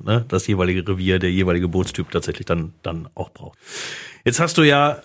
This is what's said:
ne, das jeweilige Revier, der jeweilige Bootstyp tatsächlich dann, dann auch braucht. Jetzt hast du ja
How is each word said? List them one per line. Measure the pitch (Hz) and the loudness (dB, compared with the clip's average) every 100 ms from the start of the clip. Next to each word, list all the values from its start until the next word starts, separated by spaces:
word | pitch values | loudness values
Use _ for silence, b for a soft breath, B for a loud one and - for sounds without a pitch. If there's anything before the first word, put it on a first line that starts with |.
ne, | - 117 117 | 0 0 0
das | 95 - | -2 0
jeweilige | 98 90 92 90 | 0 2 0 -2
Revier, | 92 92 92 | -2 2 2
der | 90 | 2
jeweilige | 92 90 87 90 | 2 2 2 0
Bootstyp | 90 90 - - | 0 -2 -4 -4
tatsächlich | 87 - - - | -4 -4 -6 -4
dann, | 85 80 - | -4 -4 -8
dann | 85 82 80 - | -10 -8 -10 -10
auch | 87 | -12
braucht. | - - - B B B B B B | -14 -20 -20 B B B B B B
Jetzt | - 127 | 0 2
hast | 165 165 | 2 4
du | |
ja | 151 143 147 151 | 6 6 4 0